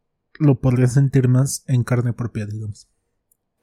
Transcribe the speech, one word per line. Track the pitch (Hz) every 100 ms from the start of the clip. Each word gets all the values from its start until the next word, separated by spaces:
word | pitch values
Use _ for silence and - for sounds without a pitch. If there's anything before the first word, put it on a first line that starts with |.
| _ _ _ -
lo | 151 131
podrían | 135 123 127
sentir | 120 139 139 123
más | 127 135 - -
en | 127
carne | 117 123 120
propia, | 113 117 113 107
digamos. | 107 107 101 _ _ _ _ _ _ _ _